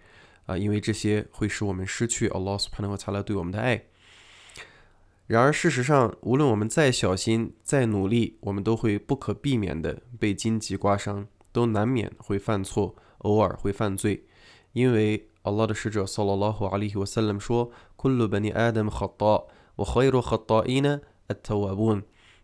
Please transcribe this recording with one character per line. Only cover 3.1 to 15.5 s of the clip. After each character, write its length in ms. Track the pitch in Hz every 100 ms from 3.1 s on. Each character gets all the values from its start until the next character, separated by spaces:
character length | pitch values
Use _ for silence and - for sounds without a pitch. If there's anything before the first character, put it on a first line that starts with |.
| 101
对 140 | 98 101
我 80 |
们 80 | 87
的 80 | 98
爱。 240 | 120 110 - _ _ - - - - - - - _ _ _ _ -
然 160 | 113
而 80 | 131
事 180 | 156 175
实 140 | 131
上， 320 | 127 147 117 -
无 160 | - 127
论 120 | 151
我 60 | 107
们 140 | 107
再 200 | - 147
小 240 | 120 101
心、 400 | 95 - 113 117 -
再 240 | - 143 120
努 200 | 104 95
力， 300 | 117 113 -
我 120 | 101
们 120 | 101
都 140 | 101 113
会 200 | 117 104
不 160 | -
可 200 | 135 -
避 240 | 101 143 127
免 220 | 95 78
地 220 | 80 - - -
被 160 | 107
荆 240 | 98 113 113
棘 200 | - 95
刮 200 | 101 101
伤， 300 | - 101 104 _ _
都 140 | - 120
难 200 | 107 107
免 240 | 127 - -
会 220 | - 98
犯 240 | - 104
错， 320 | 98 - 98 - - _
偶 180 | 104 104
尔 160 | 98 -
会 100 | 101
犯 240 | 98 107 98
罪。 300 | 107 98 - _ - - _
因 220 | 123 127
为 340 | 117 107 107 - _
Allah 240 | -